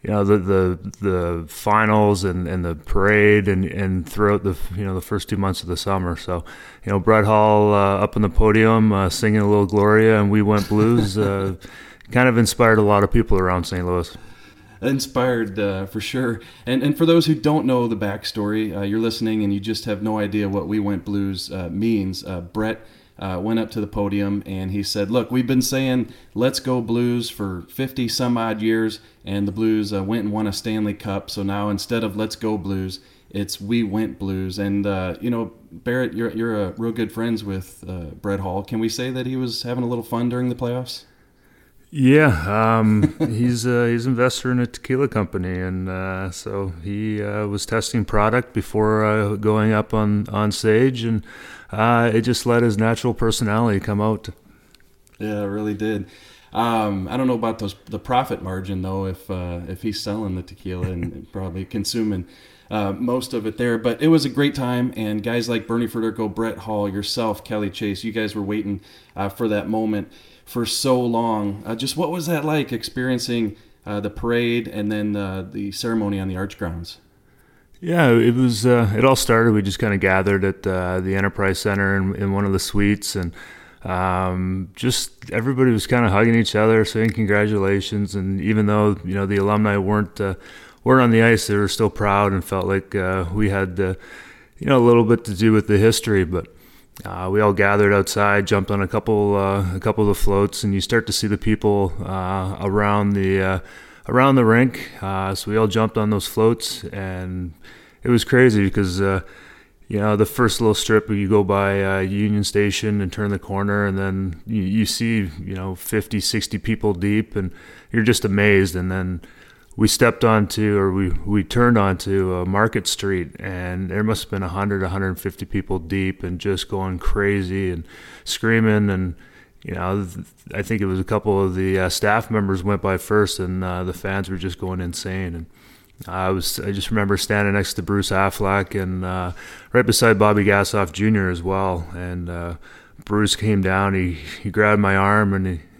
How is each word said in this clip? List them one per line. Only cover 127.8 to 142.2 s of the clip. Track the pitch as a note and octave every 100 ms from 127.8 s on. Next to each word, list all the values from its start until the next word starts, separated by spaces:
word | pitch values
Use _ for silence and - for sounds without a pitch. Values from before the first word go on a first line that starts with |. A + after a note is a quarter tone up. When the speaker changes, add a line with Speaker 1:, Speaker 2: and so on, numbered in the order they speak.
| E2 - - -
Speaker 1:
screaming. | - - A2+ A2+ A2 G#2+ G#2
And, | F#2+ F#2 E2 - - _ _
you | -
know, | F2 F2+ G2+
th-, | F#2 F2+ - _ -
I | -
think | G2 A2+
it | G2
was | F#2
a |
couple | F#2 G#2+ G#2+ G2
of | F#2+
the, | F#2 F#2+ F#2+
uh, | F#2
staff | - G#2 A2 -
members | A2 G2 F#2+
went | F#2+ G2
by | G2 F#2
first, | - G#2+ G2+ -
and, | F2+ F#2
uh, | F#2 F2+
the | F#2
fans | F2 G2 G2 F#2
were | F#2+
just | F#2 F2
going | F#2 F#2
insane. | F2+ - G2 F#2+ F#2 E2+
And | E2 - - - _ _ -
I | F2+ F#2
was, | F#2+ - -
I | G#2
just | G2 -
remember | A2 G2+ G2
standing | - G#2 G2+
next | G2+ F#2+
to | -
Bruce | F2 G2+ -
Affleck | F#2+ G2 - G2+ G2 F#2+ G#2
and, | F#2 F#2
uh, | F#2 F#2 F2+ F2 - - -
right | B2 A#2+
beside | A2 A#2 G#2
Bobby | G#2 G#2
Gasoff | G2+ G2+ G2 G#2+ F#2
Junior | F#2 G#2+ G#2+ F#2+
as | F2
well. | F2+ F#2+ F#2+ F2+ E2
And, | F2 F2+ F2+